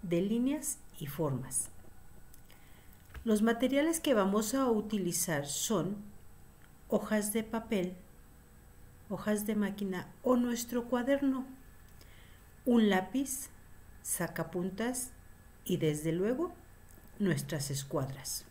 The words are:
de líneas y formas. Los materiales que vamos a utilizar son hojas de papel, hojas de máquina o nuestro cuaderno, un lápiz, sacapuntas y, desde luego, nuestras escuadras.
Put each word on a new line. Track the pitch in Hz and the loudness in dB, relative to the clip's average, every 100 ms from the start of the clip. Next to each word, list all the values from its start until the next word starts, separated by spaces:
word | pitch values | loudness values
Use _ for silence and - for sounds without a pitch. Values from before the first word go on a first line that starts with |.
de | 180 170 | 2 2
líneas | 196 233 254 302 - - - - | 4 4 2 2 -2 -6 -10 -10
y | 143 | -8
formas. | 143 151 127 131 - - - - - - - - - - - - - - - - - | -2 0 0 -2 -4 -4 -8 -16 -16 -16 -16 -18 -18 -18 -20 -20 -20 -20 -20 -14 -6
Los | 233 214 | 2 4
materiales | 220 233 254 269 311 330 | 4 4 4 4 4 2
que | 302 226 | 4 4
vamos | 190 202 214 269 | 4 2 2 2
a | 262 | 4
utilizar | 220 208 214 175 175 - 151 147 | 2 2 0 0 0 0 0 0
son | - - 208 165 208 - - - - - - - - - | -4 0 0 0 -4 -10 -16 -18 -18 -20 -20 -20 -20 0
hojas | 214 - 214 208 | 0 2 0 0
de | 226 | -2
papel, | 220 226 226 208 180 185 - - - - - - - - - - - | -2 -4 0 0 0 -4 -16 -20 -20 -20 -20 -20 -20 -20 -20 -20 -8
hojas | 185 - 208 208 | -4 0 0 2
de | 208 | 0
máquina | 196 196 196 185 - - | 0 0 -4 -4 -6 -4
o | 247 247 | 4 4
nuestro | 240 233 - 247 233 | 4 0 -2 -4 0
cuaderno, | 247 240 277 277 262 262 - - - - - - - - - - - - | 0 2 4 4 0 -4 -10 -18 -20 -20 -20 -20 -20 -20 -20 -20 -4 4
un | 240 214 | 6 8
lápiz, | 185 190 262 277 - - - - - - - | 6 2 -2 -2 -4 -8 -14 -20 -18 -18 -14
sacapuntas | - - 170 - 160 185 185 190 233 254 - - - - - - - | -6 -4 -2 -2 -4 -2 -2 -2 -2 -2 -6 -12 -20 -20 -20 -18 -2
y, | 170 | 2
desde | 156 151 156 | 2 2 0
luego, | 165 202 262 349 - - - - - - - | 2 2 0 -2 -6 -20 -20 -20 -20 -20 0
nuestras | 196 143 - 147 - | 2 2 0 -4 -2
escuadras. | 139 - 156 131 - - - - | -4 -2 -2 -2 -6 -8 -8 -8